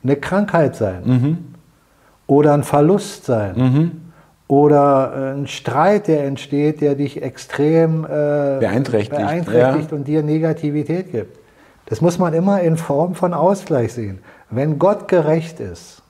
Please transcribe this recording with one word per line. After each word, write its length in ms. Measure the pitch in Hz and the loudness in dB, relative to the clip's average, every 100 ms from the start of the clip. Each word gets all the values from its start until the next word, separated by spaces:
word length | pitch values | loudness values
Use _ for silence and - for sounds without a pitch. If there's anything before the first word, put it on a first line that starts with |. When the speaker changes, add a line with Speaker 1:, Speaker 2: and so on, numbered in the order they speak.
Speaker 1:
eine 120 | 127 143 | 0 -2
Krankheit 600 | - 185 202 170 139 - | 0 -2 2 2 0 0
sein. 240 | 104 90 | -4 -2
Speaker 2:
Mhm. 340 | 95 127 135 170 - - _ _ _ _ _ _ - | 0 2 2 -2 -8 -20 _ _ _ _ _ _ 2
Speaker 1:
Oder 280 | 139 151 | 4 6
ein 100 | 147 | 4
Verlust 600 | - 143 151 196 - - - | 2 2 4 2 -2 -12 -2
sein. 280 | 117 101 98 | -2 -2 0
Speaker 2:
Mhm. 340 | 127 135 170 165 - - _ _ _ | 2 2 0 -4 -18 -20 _ _ _
Speaker 1:
Oder, 640 | 139 147 147 143 135 135 | 4 6 4 4 2 0
äh, 180 | 139 135 139 | -4 -6 -6
ein 80 | 135 | -8
Streit, 600 | - - 123 175 208 202 | -8 -4 0 2 2 0
der 160 | 156 139 | 0 0
entsteht, 540 | 135 - 143 151 151 | -6 -4 0 0 0
der 160 | 147 139 | -2 0
dich 260 | 143 - | -4 -6
extrem, 840 | 139 - - - 147 160 165 160 151 | -10 -12 -10 -2 2 2 2 0 -4
äh, 20 | 151 147 147 143 135 | -2 0 0 -2 0
Speaker 2:
Beeinträchtigt, 600 | 110 110 127 113 107 117 | 0 0 0 -2 -2 -4
Speaker 1:
beeinträchtigt 720 | 104 170 165 117 127 147 160 | -2 -4 0 2 4 2 -4
Speaker 2:
ja. 60 | 151 | -6
Speaker 1:
und 100 | 139 | -2
dir 160 | 156 | -2
Negativität 880 | 151 156 160 160 151 147 147 170 185 | 0 0 -2 -2 -4 -4 -4 -6 -4
gibt. 260 | 113 98 - _ _ _ _ - | -8 -8 -16 _ _ _ _ -10
Das 140 | 110 | 0
muss 180 | 170 170 | 0 2
man 140 | 175 | 0
immer 260 | 165 190 202 | 0 0 2
in 140 | 170 160 | 2 0
Form 380 | - 143 175 185 | 0 0 0 -2
von 180 | 180 | -4
Ausgleich 600 | 165 170 196 - 143 113 | 2 0 0 -2 -2 -2
sehen. 260 | 120 104 92 - - _ | -6 -10 -10 -18 -20 _
Wenn 280 | 113 151 147 | -4 -2 2
Gott 300 | 185 202 - | 2 0 0
gerecht 520 | 180 156 160 165 - | 0 2 0 -2 -12
ist 400 | 104 85 - - | -12 -12 -20 -20